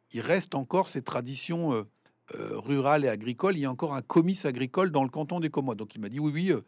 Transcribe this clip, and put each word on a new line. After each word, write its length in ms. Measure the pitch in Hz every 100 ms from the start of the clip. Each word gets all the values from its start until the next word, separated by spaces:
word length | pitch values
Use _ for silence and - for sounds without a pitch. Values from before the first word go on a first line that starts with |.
| _
il 100 | 117
reste 340 | 113 185 160 143
encore 320 | 131 180 180
ces 160 | 139
traditions, 680 | 120 127 123 135 - 170 165
euh, 120 | 117 107 _ _ _ -
euh, 240 | - 110 107
rurales 480 | 110 139 135 151 135
et 40 |
agricoles. 460 | 107 110 120 190 185
Il 40 |
y 60 | 139
a 60 |
encore 220 | 127 165
un 80 | 135
comice 440 | - - 170 190 151
agricole 440 | 123 131 - 190
dans 140 | 147
le 60 | 131
canton 300 | 151 156 175
des 120 | 160
Comois. 240 | 151 135 107
Donc, 180 | 107
il 80 | -
m'a 80 | 107
dit, 100 | 123
oui, 120 | 151
oui, 180 | 147 190
euh, 100 | 139